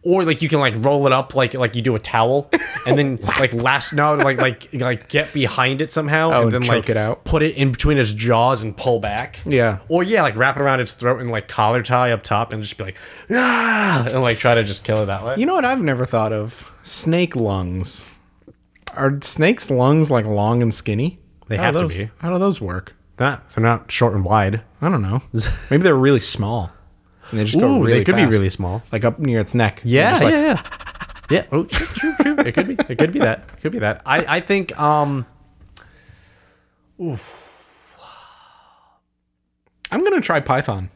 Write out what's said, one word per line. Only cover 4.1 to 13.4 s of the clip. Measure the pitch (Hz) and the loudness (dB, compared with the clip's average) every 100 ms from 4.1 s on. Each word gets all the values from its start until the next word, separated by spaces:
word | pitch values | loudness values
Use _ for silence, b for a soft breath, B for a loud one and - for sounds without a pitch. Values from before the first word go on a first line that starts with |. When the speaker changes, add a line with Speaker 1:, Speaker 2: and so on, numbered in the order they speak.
| 151 | 2
Speaker 1:
like, | 139 131 | 0 0
like, | 131 113 - | -2 -2 -10
like, | 131 123 120 - | -6 -4 -4 -4
get | 147 156 | -4 -4
behind | 147 117 - 127 135 | -4 -2 0 -2 -2
it | 156 | -4
somehow, | 160 147 156 160 | -4 -2 0 2
Speaker 2:
Oh, | |
Speaker 1:
and | 127 | 2
Speaker 2:
and | 113 | 2
Speaker 1:
then, | 123 | 0
Speaker 2:
choke | 120 117 | 0 0
Speaker 1:
like, | 110 | 0
Speaker 2:
it | 110 | -2
out. | 107 123 | -2 -4
Speaker 1:
put | - 160 | -2 0
it | 156 - | 0 0
in | 139 | -2
between | 120 151 143 | 0 0 2
its | 110 | 0
jaws | 107 117 113 123 127 | -2 0 2 2 0
and | 110 - | -4 -6
pull | 131 117 | -2 -2
back. | 104 104 127 - - | -2 -6 -8 -12 -2
Speaker 2:
Yeah. | 135 117 98 - | 2 2 -2 -2
Speaker 1:
Or, | 170 | -2
yeah, | 190 220 | 2 2
like, | 147 107 | 0 2
wrap | 131 139 | 0 2
it | |
around | 139 131 | 0 0
its | 120 | -2
throat | - 120 131 | -2 -2 -2
and, | 123 | -2
like, | 110 - | -6 -6
collar | - 107 123 | 0 2 2
tie | 113 123 123 | 0 0 2
up | 113 | -2
top | - 107 113 | -2 -2 -2
and | 110 | -8
just | 104 - | -10 -12
be | |
like, | 95 - B B B | -14 -14 B B B
"Ah!" | 240 | 0